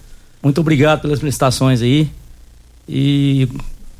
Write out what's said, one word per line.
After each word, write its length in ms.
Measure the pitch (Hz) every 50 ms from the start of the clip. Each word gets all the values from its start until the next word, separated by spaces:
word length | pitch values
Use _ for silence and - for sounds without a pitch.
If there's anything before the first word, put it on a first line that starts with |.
| - - - - - - - -
Muito 180 | - 143 139 180
obrigado 420 | 165 156 156 127 147 151 156 147
pelas 180 | - 147 147 123
felicitações 640 | 147 147 - - 147 131 - - 135 131 131 113 117
aí. 260 | 120 135 151 156 143 - - - - - - - - - - - - - - _
E, 600 | - 143 135 135 143 143 143 139 139 139 135 131 120 - 139 - - - - - - -